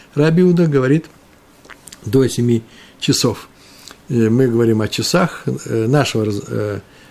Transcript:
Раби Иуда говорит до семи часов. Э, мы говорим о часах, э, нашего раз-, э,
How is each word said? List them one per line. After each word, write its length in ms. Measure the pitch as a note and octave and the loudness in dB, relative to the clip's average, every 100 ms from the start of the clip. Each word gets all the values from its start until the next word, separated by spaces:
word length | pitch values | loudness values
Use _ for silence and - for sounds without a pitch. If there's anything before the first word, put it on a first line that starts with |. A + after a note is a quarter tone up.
| - | -8
Раби 280 | D3 D#3 E3 | -2 2 4
Иуда 240 | F3+ F3 E3 | 4 4 2
говорит 400 | C#3 B2+ D#3 - - _ _ _ _ - - - - | 2 2 0 -2 -20 _ _ _ _ -20 -20 -20 -16
до 240 | G#2 C3 B2 | -2 0 2
семи 340 | - A#2+ A#2 A2+ - - - | 0 0 0 -4 -20 -20 -6
часов. 480 | - B2+ B2 G2 - _ - - - - - | -2 0 0 -2 -12 _ -20 -20 -20 -18 -4
Э, 180 | A#2+ A2 | 0 2
мы 200 | A#2+ C3 | 2 2
говорим 340 | A2+ A2+ A2 | 2 2 2
о 60 | G#2+ | -2
часах, 560 | - A2+ F3 F3 - C3 | -4 -2 0 -2 -4 -8
э, 400 | C3 B2 A2+ A2 | -8 -6 -4 0
нашего 400 | D3 B2 A2+ G#2+ | 0 0 -2 -2
раз-, 180 | G2+ A#2 | -4 -6
э, 340 | A2+ G#2 G2 - - - | -6 -6 -8 -12 -20 -20